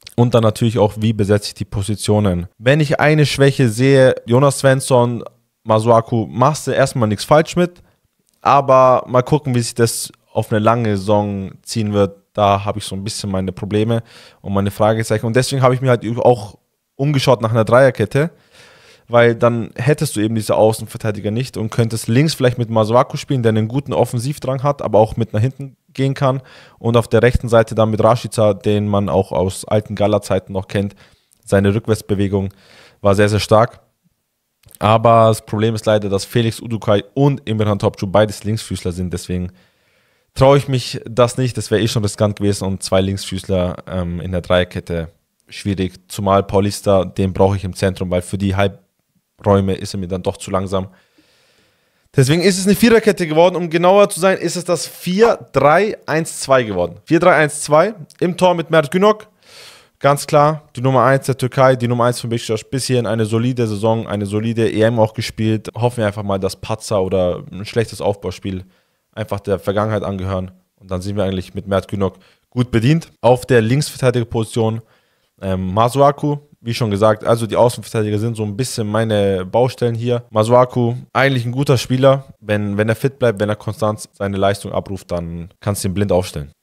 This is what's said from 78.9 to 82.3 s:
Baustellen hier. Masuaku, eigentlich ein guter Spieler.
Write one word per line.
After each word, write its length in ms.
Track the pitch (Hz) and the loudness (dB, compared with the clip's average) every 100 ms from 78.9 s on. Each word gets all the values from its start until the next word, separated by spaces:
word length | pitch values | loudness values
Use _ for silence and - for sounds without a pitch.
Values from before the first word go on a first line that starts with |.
| 107 113 104 101 95 92 | -2 0 0 0 0 -2
Baustellen 500 | 113 127 - 120 113 | 0 0 0 -4 -2
hier. 300 | 120 120 120 | -2 -4 -2
Masuaku, 640 | 110 110 123 127 127 117 123 - | -2 4 4 4 2 -2 -2 -6
eigentlich 340 | 117 135 131 120 | 0 0 0 -4
ein 60 | |
guter 280 | 127 147 123 | -4 0 0
Spieler. 460 | - 127 135 135 - | 0 2 4 4 -2